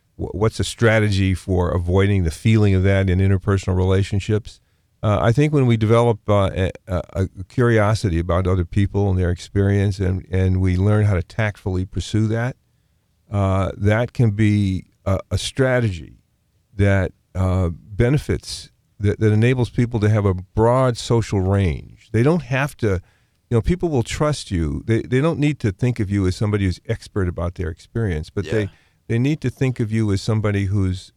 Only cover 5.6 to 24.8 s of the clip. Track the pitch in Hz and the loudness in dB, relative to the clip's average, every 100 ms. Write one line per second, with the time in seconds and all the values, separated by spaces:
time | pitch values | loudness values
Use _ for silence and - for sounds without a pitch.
5.6 | 127 117 107 117 120 110 - 101 95 - | 2 2 4 4 4 0 0 2 2 0
6.6 | 92 - - 90 - 87 95 - 92 - | -4 -4 -6 -6 -4 -4 -4 -6 -8 0
7.6 | 120 117 104 110 107 82 87 87 92 92 | 2 4 2 0 0 0 0 0 0 0
8.6 | 85 - 98 101 101 92 90 87 - 101 | 0 0 0 0 0 0 0 -4 -4 0
9.6 | 98 101 101 95 92 92 - 95 95 92 | 2 2 0 -2 -4 -4 -4 0 0 2
10.6 | 92 90 101 107 104 92 - - 107 - | 0 2 2 2 2 0 -4 -4 -4 -4
11.6 | 101 92 95 - - 107 110 113 120 - | -6 -4 -4 -6 -4 0 0 -2 -4 -8
12.6 | _ _ _ _ _ _ - 101 98 95 | _ _ _ _ _ _ -6 -2 0 0
13.6 | 92 - 104 107 120 - 117 101 107 104 | -2 0 0 2 0 0 0 2 2 2
14.6 | 98 95 - _ - 95 - - - - | 0 -2 -6 _ -4 -4 -2 -6 -4 -2
15.6 | 131 123 113 85 65 - _ _ _ _ | 0 2 0 -4 -12 -20 _ _ _ _
16.6 | _ 98 101 98 90 - _ 92 92 92 | _ 0 2 2 0 -6 _ -4 -2 0
17.6 | 87 82 76 98 120 143 - 90 - - | -2 -4 -8 -2 0 0 -2 -6 -6 -14
18.6 | - _ _ - 101 - 110 107 120 127 | -16 _ _ -6 -4 0 2 4 2 2
19.6 | 120 - 120 120 104 107 101 92 92 - | -2 -2 -2 0 2 2 2 -2 -4 0
20.6 | 113 127 131 117 - 117 110 101 92 98 | 2 4 0 -2 -2 -2 0 -2 0 2
21.6 | 95 67 - - _ 107 127 175 120 131 | 0 -2 -8 -20 _ 0 2 0 0 -2
22.6 | - - 110 92 - _ _ _ - 117 | -4 -2 -2 -2 -6 _ _ _ -2 -2
23.6 | - 180 175 139 110 - 151 147 - 90 | 0 0 0 -2 -2 -2 -2 -2 -4 -2
24.6 | 78 71 | -2 -4